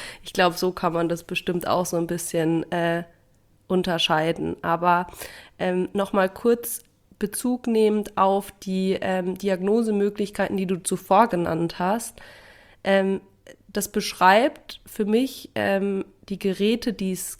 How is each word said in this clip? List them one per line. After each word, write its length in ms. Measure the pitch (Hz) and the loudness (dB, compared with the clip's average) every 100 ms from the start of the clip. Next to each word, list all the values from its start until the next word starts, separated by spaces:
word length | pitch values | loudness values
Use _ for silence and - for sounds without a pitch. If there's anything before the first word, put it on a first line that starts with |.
| - - | -12 -16
ich 100 | - | -6
glaub, 220 | - 180 170 | 2 2 2
so 160 | 185 | -2
kann 220 | 185 175 | -2 -2
man 160 | 165 170 | 0 -2
das 140 | 170 | -2
bestimmt 440 | - 180 - 175 - | -6 -6 -4 -2 0
auch 180 | 135 180 | 0 0
so 120 | 170 | -2
ein 100 | 170 | -2
bisschen, 600 | 170 - 170 160 165 160 | -4 -4 -2 0 0 -2
äh, 320 | 175 170 170 170 _ _ _ _ _ - | -2 0 -2 -4 _ _ _ _ _ -2
unterscheiden. 880 | 185 180 165 - 156 160 165 160 170 | 0 0 0 2 2 2 0 -4 -4
Aber, 440 | 175 170 175 175 180 - - - - - | -2 0 2 2 0 -8 -16 -16 -18 -6
ähm, 300 | 185 180 180 | -2 0 -2
noch 180 | 202 196 | -2 0
mal 160 | 208 185 | 2 0
kurz 540 | - 240 233 - - - _ _ - | 2 0 0 -2 -10 -12 _ _ -8
Bezug 480 | 208 - 247 247 247 | -6 -4 -4 -2 0
nehmend 500 | 220 214 214 202 - | 4 4 2 -2 0
auf 340 | 190 196 202 - | 2 2 -2 -10
die, 340 | - 190 190 190 | -4 -2 0 0
ähm, 380 | 190 185 180 185 | 0 -2 -2 -4
Diagnosemöglichkeiten, 1200 | 196 185 190 226 226 208 202 202 202 - 196 196 | -2 -2 2 2 2 0 0 -2 -4 -2 -2 -2
die 80 | 190 | -2
du 160 | 185 | -4
zuvor 460 | - 185 - 190 180 | -2 -4 4 4 4
genannt 500 | 175 170 165 170 - | 2 0 0 -2 -2
hast. 420 | 180 226 - - - - - - - _ | -2 -2 -6 -14 -20 -20 -20 -20 -20 _
Ähm, 380 | - 196 190 190 - _ - - - | 2 2 2 -2 -6 _ -20 -20 -10
das 180 | - 202 | -6 -4
beschreibt 880 | 214 202 - 185 202 277 - - - - | -4 -4 4 6 8 6 0 -14 -20 -10
für 200 | - 208 | -4 2
mich, 460 | 220 262 - - - | 2 2 -4 -8 -2
ähm, 500 | 202 196 196 196 - _ - | 0 2 0 -2 -6 _ -10
die 100 | 190 | -4
Geräte, 540 | 196 180 202 233 240 | -2 0 2 2 -2
die 200 | 190 190 | -4 -4
es 260 | 180 - - | -4 -8 -12